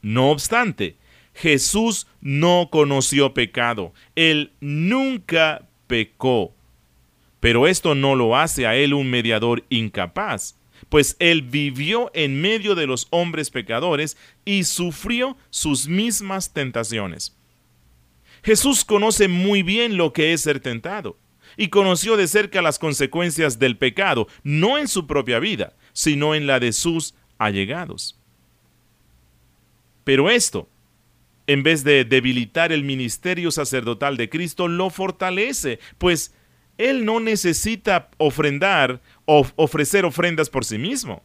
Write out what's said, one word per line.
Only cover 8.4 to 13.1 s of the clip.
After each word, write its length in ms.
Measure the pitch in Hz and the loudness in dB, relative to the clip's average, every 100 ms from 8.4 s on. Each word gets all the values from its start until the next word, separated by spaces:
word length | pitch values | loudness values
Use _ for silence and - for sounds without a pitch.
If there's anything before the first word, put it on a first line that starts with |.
| 156 - 117 | 2 0 0
a 120 | 117 | 2
Él 160 | 143 | 2
un 160 | 143 135 | 0 0
mediador 560 | 123 113 110 117 120 - | -2 0 0 0 -2 -2
incapaz, 880 | 120 110 - 90 - 208 110 - - _ _ - | -4 -2 -4 -6 -4 -6 -6 -8 -16 _ _ 0
pues 300 | 151 139 - | 2 2 2
Él 220 | 175 165 | 2 2
vivió 720 | 127 143 143 127 147 226 240 | 0 -4 -4 -4 -4 -2 -4
en 260 | 165 147 135 | -4 -4 -2
medio 360 | 180 220 202 185 | -2 -2 -2 -2
de 120 | 147 | -2
los 200 | 127 | -4
hombres 400 | - | -2